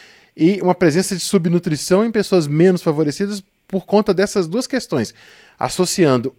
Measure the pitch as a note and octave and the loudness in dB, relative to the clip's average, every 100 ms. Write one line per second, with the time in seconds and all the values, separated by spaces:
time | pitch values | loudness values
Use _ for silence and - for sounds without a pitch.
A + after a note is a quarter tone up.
0 | - - _ - D#3+ G3+ F3+ F3 E3+ D#3+ | -20 -20 _ 0 2 2 0 2 2 2
1 | F#3+ F3+ - G3 E3+ F3 F3 D3+ - F#3 | -2 -4 -2 0 2 0 -2 -4 0 0
2 | A#3 G#3+ F#3+ F#3 D3 D3+ F3+ F3+ E3+ D3+ | 2 -2 0 0 2 4 4 4 0 0
3 | D3+ C#3 G3+ G#3 - _ - F#3+ - G#3 | -2 -2 -6 -8 -14 _ -8 -8 0 0
4 | G#3 F3+ G3+ G3+ D#3+ G#3+ - C4 - C#3+ | 2 0 0 -2 -2 -4 -4 -6 -4 -4
5 | G#2 - - - _ - B2+ - F3+ - | -4 -8 -20 -20 _ -8 -6 -2 -2 2
6 | D#3 B2+ C3 | 2 2 -2